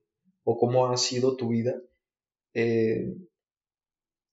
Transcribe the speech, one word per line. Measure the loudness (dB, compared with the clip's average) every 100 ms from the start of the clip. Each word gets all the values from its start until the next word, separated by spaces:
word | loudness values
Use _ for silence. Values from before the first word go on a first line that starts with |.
| _ _ _ _
o | -4 2
cómo | 2 2 2
ha | 0
sido | -2 0 0 0
tu | -2
vida, | 0 -2 -4 -10 _ _ _ _ _ _
eh, | -2 0 2 2 0 -4 -10 -18 _ _ _ _ _ _ _ _ _ _